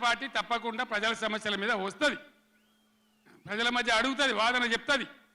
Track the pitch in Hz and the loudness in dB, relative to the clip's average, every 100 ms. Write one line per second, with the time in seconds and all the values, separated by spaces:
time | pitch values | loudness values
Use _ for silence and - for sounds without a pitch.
0 | 233 233 262 220 202 233 226 220 247 208 | 0 0 -2 -4 -2 -2 -2 -4 -4 -2
1 | 220 220 220 214 214 196 208 220 190 - | 0 0 -2 -2 -2 -2 0 0 -2 0
2 | 294 208 - _ _ _ _ _ _ _ | 0 0 -8 _ _ _ _ _ _ _
3 | _ _ _ - - 214 240 240 240 226 | _ _ _ -20 -8 -2 0 2 2 2
4 | 254 269 277 208 226 247 240 226 262 269 | 2 2 0 2 2 2 0 -2 0 0
5 | 202 - _ | -2 -12 _